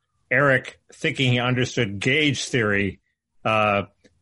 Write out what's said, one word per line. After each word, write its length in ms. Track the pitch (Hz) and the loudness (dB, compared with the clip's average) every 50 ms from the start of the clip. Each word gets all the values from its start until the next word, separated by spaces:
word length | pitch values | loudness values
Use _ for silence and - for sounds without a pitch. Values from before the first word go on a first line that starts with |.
| _ _ _ _ _ _ | _ _ _ _ _ _
Eric 480 | 127 131 143 139 131 127 - - - _ _ _ - | 0 2 2 4 2 2 0 -6 -14 _ _ _ -16
thinking 400 | - - 160 - - 135 127 123 | -6 -6 -4 -2 0 0 2 2
he 60 | 123 | 2
understood 580 | 120 123 127 123 123 - - 131 120 101 101 98 | 0 0 0 0 -2 -2 -2 -2 -2 -2 -4 -4
gauge 440 | - 127 135 156 151 147 123 - - | -2 0 0 2 2 0 0 -2 -4
theory, 560 | - - 127 110 104 101 98 101 95 85 - _ _ _ _ _ _ _ _ - | -4 -2 0 0 2 0 0 0 -2 -4 -8 _ _ _ _ _ _ _ _ -4
uh, 380 | 113 110 107 107 107 101 101 98 - _ _ _ _ _ _ | -2 0 2 2 2 2 0 -2 -4 _ _ _ _ _ _